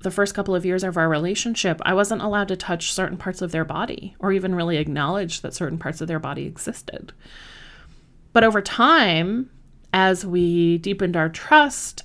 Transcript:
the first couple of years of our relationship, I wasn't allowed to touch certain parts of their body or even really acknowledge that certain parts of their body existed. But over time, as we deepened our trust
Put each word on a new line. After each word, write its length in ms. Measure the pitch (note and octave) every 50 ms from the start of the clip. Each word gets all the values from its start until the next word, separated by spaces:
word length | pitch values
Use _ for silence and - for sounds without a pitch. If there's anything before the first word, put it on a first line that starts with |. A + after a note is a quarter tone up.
the 100 | - F#3+
first 240 | F#3 - G3+ G3 -
couple 200 | G#3 G3 G3 F#3
of 100 | F3+ F3
years 180 | F#3 F3+ F#3 F#3+
of 140 | F#3 E3 E3+
our 120 | D#3+ E3
relationship, 720 | D#3+ D3+ D#3+ F3 G#3 - - A#3+ A3+ - - F#3 D#3+ D#3+ -
I 120 | - F#3
wasn't 260 | F#3+ G3+ G3+ A3+ -
allowed 280 | - G#3+ G3+ G#3 G3+ G3
to 60 | F#3
touch 380 | F#3 - - F3+ E3 - - -
certain 240 | - F#3 - - E3
parts 240 | - F#3 F3+ -
of 100 | - E3
their 140 | D#3+ D#3+ D#3+
body 500 | D#3 D3+ - G#3+ A#3+ - - - G3 - -
or 120 | - G3+
even 220 | F#3+ F#3+ F3+ F#3 F#3
really 240 | F3+ E3+ E3+ E3+ D3+
acknowledge 640 | D3+ D3+ C#3+ D3 C#3+ D3 F3+ G3+ G3 E3 E3 -
that 140 | - B2+ -
certain 240 | - F3 C#3 D#3+ E3
parts 220 | - C3+ D#3+ -
of 60 | D#3+ E3+
their 120 | E3 D#3
body 260 | - C#3 C#3+ D#3+ C#3+
existed. 640 | D3 - - - - A#3 - - - - - - - - - - - - - - - - - - - - - - - - - _ _ _ - - - -
But 100 | A#3 A3+
over 180 | A3+ G#3+ G#3
time, 880 | G3 - - - A#3 C#4+ E4 D#4+ A#3 G3 E3 D#3+ E3 F#3 G#3+ A#3+ C4 - - - - - - - - -
as 320 | - F#3+ F#3+ F#3+ F#3+ F#3 -
we 540 | F#3 F3 F3+ F3 E3+ E3+ E3+ E3+ E3+ E3+ E3+
deepened 400 | E3 G3 G3+ G3 G3+ F3 E3+ E3+
our 120 | D#3 D#3+
trust 760 | E3 - - - D4+ D4+ D4 C#4+ - - - - - -